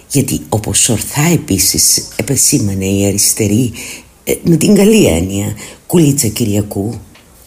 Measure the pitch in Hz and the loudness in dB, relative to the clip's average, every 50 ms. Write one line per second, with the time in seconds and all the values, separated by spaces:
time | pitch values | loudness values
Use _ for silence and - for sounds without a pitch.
0 | - - - 139 120 - - - - - - 107 - - 101 - - - 113 - | -10 -4 -2 -2 -2 -2 -4 -6 -4 -4 -4 -4 -2 -2 -2 0 0 0 0 -2
1 | - - - 143 147 175 170 165 - - 98 90 - - - - - - - - | -4 -4 -4 -2 0 2 2 0 0 0 0 0 0 0 0 0 0 0 0 -2
2 | - - - - 110 135 135 - - - - 123 107 101 98 98 95 95 98 98 | -4 -6 -8 -6 -4 -2 -2 0 0 0 0 0 0 -2 -2 -2 -2 0 0 2
3 | 101 101 98 101 - - - - 110 101 104 117 131 113 - - - - - - | 2 0 0 0 -2 -2 0 0 0 2 2 2 0 0 -4 -10 -14 -14 -14 -16
4 | - - _ _ - - - - - 170 165 147 - 185 208 180 202 214 226 214 | -18 -20 _ _ -6 -6 -6 -2 2 2 2 4 4 4 4 6 6 6 6 6
5 | 143 95 80 82 87 - 98 101 101 - 107 - - - - - _ - - 175 | 4 4 2 0 -2 -2 -2 -4 -4 -4 -6 -8 -12 -18 -20 -18 _ 0 2 2
6 | 156 143 143 143 - 104 - - 120 104 101 104 101 - - 104 98 117 117 107 | 4 4 2 0 -2 -2 -2 -2 -2 0 0 -2 -2 -4 -4 -6 -6 -6 -6 -10
7 | - - - - _ _ - - - | -14 -20 -20 -20 _ _ -20 -20 -8